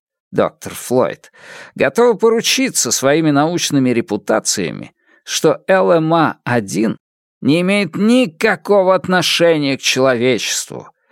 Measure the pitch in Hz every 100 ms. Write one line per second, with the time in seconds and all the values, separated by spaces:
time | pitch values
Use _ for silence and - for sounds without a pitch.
0 | _ _ _ 95 90 - 98 - - 123
1 | 87 - - _ - - - - 127 180
2 | 240 196 226 226 - - 262 - 123 -
3 | 135 151 160 139 156 175 - 143 127 117
4 | 113 101 - 107 - - 82 50 - _
5 | _ _ - - 160 135 - 185 190 170
6 | 160 165 143 - - 120 98 170 214 -
7 | _ _ _ _ 123 165 180 202 180 175
8 | 214 247 233 - 220 180 - 202 185 185
9 | 185 185 165 - 170 156 143 135 - 131
10 | 131 120 123 110 - - - - - _
11 | _